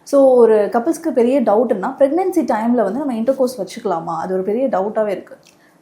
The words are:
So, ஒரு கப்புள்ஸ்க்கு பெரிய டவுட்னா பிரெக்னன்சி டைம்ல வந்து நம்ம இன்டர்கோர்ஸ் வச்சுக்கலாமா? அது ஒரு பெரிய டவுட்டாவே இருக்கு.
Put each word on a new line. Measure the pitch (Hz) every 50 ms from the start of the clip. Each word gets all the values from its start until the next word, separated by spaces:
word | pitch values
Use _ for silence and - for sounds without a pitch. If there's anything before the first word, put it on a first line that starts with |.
| _ -
So, | - 277 269 262 254
ஒரு | 247 233 220 220 214 202 190
கப்புள்ஸ்க்கு | 196 233 233 330 311 - - 330
பெரிய | - 254 233 247 269 285
டவுட்னா | - 220 202 220 254 226 240 196 190 247 269
பிரெக்னன்சி | - 277 269 294 349 392 370 359 339 269
டைம்ல | 233 240 214 220 240 240 240 214
வந்து | 185 208 269
நம்ம | 302 277 240 220
இன்டர்கோர்ஸ் | 226 247 269 269 262 247 - -
வச்சுக்கலாமா? | 190 185 - 226 - 208 175 165 165 170 165 160
அது | 175 185 190
ஒரு | 190 185
பெரிய | 208 202 240 269 254
டவுட்டாவே | 190 185 190 214 208 220 214 208
இருக்கு. | 190 185 - - - - _ _ _ _ _ _ _ _